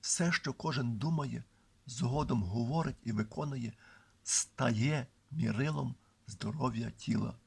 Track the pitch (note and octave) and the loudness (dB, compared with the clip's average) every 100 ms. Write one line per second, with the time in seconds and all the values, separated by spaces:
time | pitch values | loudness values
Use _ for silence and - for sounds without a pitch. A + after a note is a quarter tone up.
0 | - - F3 E3+ D3 B2+ D#3+ C3 A#2+ A2+ | -2 2 2 2 -2 -2 -2 0 0 0
1 | D3 E3 C#3 A#2 - _ _ _ - A#2+ | 2 0 0 -4 -8 _ _ _ -14 -2
2 | A#2+ C#3 D3+ A#2+ F2+ G#2 A#2 D#3+ D#3+ - | 0 2 2 2 2 0 0 0 0 -4
3 | A2+ G#2+ A2 - D3+ C3+ A#2 - - - | -4 -2 -2 -2 -4 -4 -6 -8 -20 -20
4 | _ _ - - - - C3 A2 B2+ D3+ | _ _ -2 0 0 0 2 4 4 2
5 | B2+ _ _ D3+ A2+ G#2+ C#3+ D3+ C3 B2 | -2 _ _ -2 0 2 0 0 -2 -6
6 | _ _ - G2+ G#2+ - B2+ A2+ A2+ - | _ _ -14 -6 -6 -2 -2 -2 -4 -6
7 | - A2 G#2+ - | 0 0 0 -6